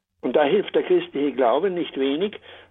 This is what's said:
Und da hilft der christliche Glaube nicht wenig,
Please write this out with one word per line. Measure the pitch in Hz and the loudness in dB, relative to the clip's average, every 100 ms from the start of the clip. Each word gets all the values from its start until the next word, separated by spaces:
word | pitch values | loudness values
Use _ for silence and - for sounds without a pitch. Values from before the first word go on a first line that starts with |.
| _ _ | _ _
Und | 127 156 | -2 2
da | |
hilft | 143 202 - | 4 2 0
der | 160 | -2
christliche | - 180 170 139 143 | 2 0 0 -4 -4
Glaube | 123 120 135 196 | 0 2 2 0
nicht | 175 147 143 | -4 -6 -4
wenig, | 135 147 208 - - - - | -2 -2 -4 -6 -18 -20 -20